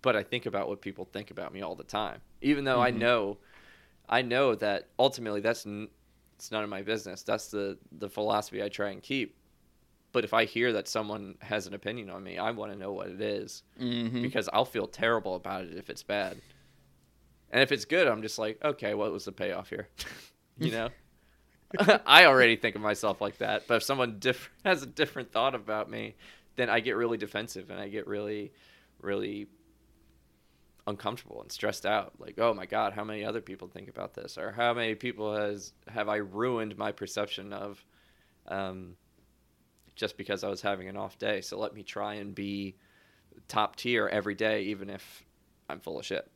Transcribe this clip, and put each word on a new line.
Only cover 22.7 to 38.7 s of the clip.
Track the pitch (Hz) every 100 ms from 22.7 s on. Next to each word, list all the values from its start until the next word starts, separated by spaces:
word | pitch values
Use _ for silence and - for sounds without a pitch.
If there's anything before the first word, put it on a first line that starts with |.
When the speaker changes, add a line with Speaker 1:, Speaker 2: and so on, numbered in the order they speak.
| 104
Speaker 1:
of |
myself | 107 104 107 95
like | 101 -
that, | 107 107 -
but | 117
if |
someone | - 139 123 107
diff-, | 127 127 - _
<laughs> |
has | 202 175
a | 131
different | - 147 - 120
thought | - 131
about | 127 104 107 107
me, | 113 110 - - - _ -
then | 123
I | 117
get | 113 107
really | 117 113
defensive | 101 104 117 - 92
and | 92
I | 101
get | 104 -
really, | 104 104 107 101 _ - - _ _
really | - 101 104 101 101 _ _ _ _ _ _ _ _ _ _ _ _ _ -
uncomfortable | 104 107 120 - 57
and | -
stressed | - 104 101 101
out. | 107 90 -
Like, | - -
"Oh | 117
my | 101 92
God, | 107 107
how | 104
many | 107 107
other | 107 110
people | 98 95 92
think | 92 95
about | - 95
this? | - - -
Or | 98
how | 104 120
many | 120 113
people | 107 131 101 107
has, | 107 104 101 - _ -
have | 113 104
I | 107
ruined | 101 98 123 117 110 -
my | 107
perception | 101 98 - 101 - 98
of, | 101 101 98 _ _ _ _ _ _ -
um, | 95 95